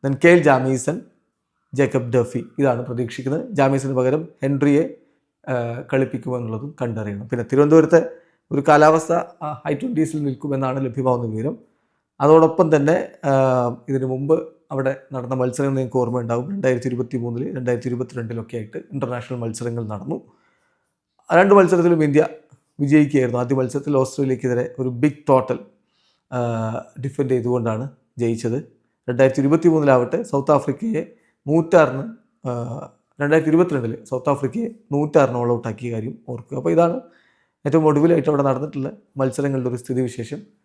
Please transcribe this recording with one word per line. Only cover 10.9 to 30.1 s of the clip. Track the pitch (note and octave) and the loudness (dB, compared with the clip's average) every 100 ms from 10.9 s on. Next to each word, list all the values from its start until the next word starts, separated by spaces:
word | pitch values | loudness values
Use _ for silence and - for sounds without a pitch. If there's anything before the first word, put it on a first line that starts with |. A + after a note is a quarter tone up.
| A#2+ C3 B2 A#2 | -4 -2 -2 -2
വിവരം. | A2 B2 A#3 _ _ _ _ _ _ | -4 -6 -8 _ _ _ _ _ _
അതോടൊപ്പം | C#3+ D#3+ D#3+ D#3+ E3+ D#3 | 6 6 6 4 2 4
തന്നെ, | C#3+ E3+ - - | 2 0 -2 -6
ആ, | C#3+ C3+ C3 B2+ B2 A#2+ - | 0 2 2 2 -2 -6 -6
ഇതിനു | C3+ C3 | -4 -4
മുമ്പ് | C3 C#3 D#3+ - _ _ | -6 0 0 -2 _ _
അവിടെ | C3+ C3 C#3 - | -4 -4 -4 -10
നടന്ന | C3+ A#2+ | -12 -6
മത്സരങ്ങൾ | C3 B2+ A#2+ C#3 | -2 -2 -2 -2
നിങ്ങൾക്ക് | C3+ B2+ C3 | -2 -2 -2
ഓർമ്മയുണ്ടാവും. | A#2+ B2 A#2 A#2 C3+ | -2 -2 -2 -4 -4
രണ്ടായിരത്തി | G3 C3+ B2 B2+ | -2 -2 -2 -4
ഇരുപത്തി | B2 A#2+ B2+ | -6 -6 -6
മൂന്നിൽ, | A#2+ A#2 C#3 - | -6 -6 -8 -6
രണ്ടായിരത്തി | B2 A#2+ B2 | -4 -4 -4
ഇരുപത്തിരണ്ടിലൊക്കെ | A#2+ B2 B2 A2+ A#2 A2 A#2 | -6 -8 -8 -10 -10 -10 -12
ആയിട്ട് | G#2+ D#3 | -12 -14
ഇൻ്റർനാഷണൽ | - C#3 A#2+ B2 A2+ B2 | -12 -8 -8 -8 -10 -8
മത്സരങ്ങൾ | A#2 A2 A#2+ A#2 A2 | -8 -8 -8 -8 -8
നടന്നു. | G#2 G#2 E3 - _ _ _ _ _ _ _ _ _ _ | -10 -10 -10 -12 _ _ _ _ _ _ _ _ _ _
ആ | E3+ | 4
രണ്ട് | G3 | 6
മത്സരത്തിലും | G3+ F#3 F3+ E3+ E3+ | 6 6 4 4 2
ഇന്ത്യ | D3+ C#3+ - - _ _ _ _ | 4 2 2 -4 _ _ _ _
വിജയിക്കുകയായിരുന്നു. | C#3+ D3+ D3 D3 B2 B2 | 2 4 4 2 0 -2
ആദ്യ | B2 C3+ | -2 0
മത്സരത്തിൽ | B2 C#3+ C#3 C#3+ | -2 -4 -2 0
ഓസ്ട്രേലിയക്കെതിരെ | B2+ - C3+ B2+ B2+ B2 B2 - | 0 -2 -2 -2 -2 -2 -4 -6
ഒരു | B2+ | -6
ബിഗ് | A#2+ D3 C#3 - | -6 -8 -10 2
ടോട്ടൽ, | C3 C3 B2+ - _ _ _ _ _ _ | 2 2 -6 -8 _ _ _ _ _ _
ആ, | B2+ A#2+ A#2 A2+ A#2+ - - | -6 -4 -4 -6 -8 -12 -12
ഡിഫെൻഡ് | C3 C3+ C3 | -12 -4 -2
ചെയ്തുകൊണ്ടാണ് | B2+ A#2 B2 A#2 A2 C3+ _ _ - | -2 0 -2 -2 -4 -8 _ _ -4
ജയിച്ചത്. | A#2 A2+ A#2 B2 - _ _ _ - | -2 -2 -4 -4 -8 _ _ _ -8
രണ്ടായിരത്തി | B2 C3+ C3+ | 4 4 4
ഇരുപത്തി | C#3 D#3+ E3+ | 2 4 4
മൂന്നിലാവട്ടെ | D#3+ C#3+ B2+ B2 | 4 4 4 2